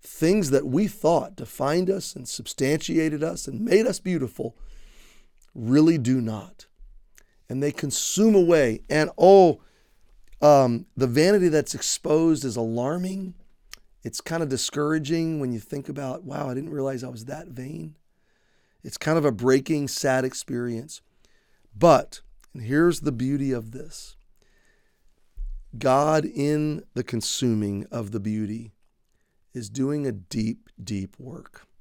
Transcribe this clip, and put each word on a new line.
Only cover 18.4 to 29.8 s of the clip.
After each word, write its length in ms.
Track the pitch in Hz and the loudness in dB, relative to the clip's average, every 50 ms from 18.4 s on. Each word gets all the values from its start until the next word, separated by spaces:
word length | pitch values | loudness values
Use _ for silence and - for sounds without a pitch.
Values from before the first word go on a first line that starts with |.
| _ _ _ _ _ _ _ _ | _ _ _ _ _ _ _ _
It's 160 | _ - - - | _ -16 -14 -8
kind 220 | - 151 160 165 | -2 0 0 2
of 60 | 147 | 2
a 60 | 147 | 0
breaking, 580 | 120 98 120 127 131 139 131 - 156 147 143 135 | 0 0 2 2 2 2 2 0 -4 -2 -2 -4
sad 360 | - - - 143 131 131 131 | -6 -4 -2 0 0 0 -2
experience. 760 | 131 - - - - 131 120 120 120 117 113 127 156 - - _ _ _ _ _ _ _ _ _ _ _ _ _ _ - 101 | -2 -6 -8 -12 -8 -8 -6 -6 -6 -6 -8 -10 -12 -18 -20 _ _ _ _ _ _ _ _ _ _ _ _ _ _ -6 4
But, 440 | 165 175 151 127 127 - - - - - - - _ _ | 8 8 8 8 6 0 -12 -20 -20 -20 -20 -20 _ _
and 120 | _ 139 110 | _ -14 -8
here's 380 | 107 131 147 165 175 170 123 | -2 2 2 4 4 2 0
the 100 | 110 147 | -2 -4
beauty 400 | 135 113 123 131 143 143 139 135 | -4 -2 -4 -2 -2 -2 -2 -2
of 180 | 127 120 113 110 | -2 -4 -6 -10
this, 460 | 113 131 - - - - - - - - _ _ _ _ _ _ _ _ _ _ _ _ _ _ _ _ _ _ _ _ _ _ _ - - - - - - - - 113 | -14 -16 -16 -16 -16 -18 -18 -20 -20 -20 _ _ _ _ _ _ _ _ _ _ _ _ _ _ _ _ _ _ _ _ _ _ _ -10 -8 -8 -8 -10 -12 -14 -12 -2
God 480 | 123 135 127 135 147 151 156 156 - | 2 2 4 4 4 4 2 2 0
in 580 | - - - 139 143 151 151 151 151 147 156 - - _ | 0 -4 -2 0 0 0 0 0 -2 -4 -6 -10 -10 _
the 80 | - 123 | -8 -6
consuming 840 | - - 113 107 - - - - 123 113 107 107 101 101 101 - - | -4 -4 -6 -4 -4 -4 -2 0 0 0 0 -2 -2 -4 -6 -8 -8
of 180 | - 117 113 101 | -8 -10 -10 -6
the 100 | 107 113 | -8 -8
beauty 540 | 98 107 107 107 107 101 107 113 113 113 _ _ _ _ _ _ _ _ _ _ _ _ _ _ _ _ _ | -6 -4 -4 -4 -4 -6 -8 -10 -12 -16 _ _ _ _ _ _ _ _ _ _ _ _ _ _ _ _ _
is 160 | 127 113 101 | -14 -14 -12
doing 380 | 107 131 | -6 -4